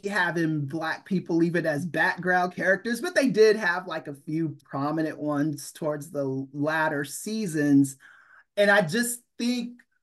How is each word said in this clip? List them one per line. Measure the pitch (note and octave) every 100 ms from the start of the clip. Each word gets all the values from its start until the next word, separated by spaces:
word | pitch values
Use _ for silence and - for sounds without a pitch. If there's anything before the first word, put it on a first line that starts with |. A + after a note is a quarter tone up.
| G3+
having | G3+ F3 E3 D#3+ D#3 C#3
black | D#3+ D#3+ D#3 -
people | F3+ - E3+
even | E3+ E3+ D#3+
as | D3 F3+
background | D#3 F3 F#3 F3+ F3+ F3+ -
characters, | F3 F#3+ A#3 A#3
but | F4 F4+
they | C4+
did | F#3+ A3 G#3+
have, | G3 F3 F3+
like, | D#3+ D#3
a |
few | C#3 - D#3 D#3+ C#3
prominent | - C#3 C#3+ D#3+ D#3 -
ones | D3 D3 D#3 C#3+ -
towards | - D#3 D3+ D#3
the | D3 C#3 C3 C3+
latter | D3 D3 D#3+ D#3 C#3+
seasons. | D3 - - A3 G#3 D#3 D3 C#3 C#3 - - - _ - _ -
And | G3+
I | G3+
just | E3+ G3+ A#3+ - _ -
think | A#3+ B3 A#3+ - _ _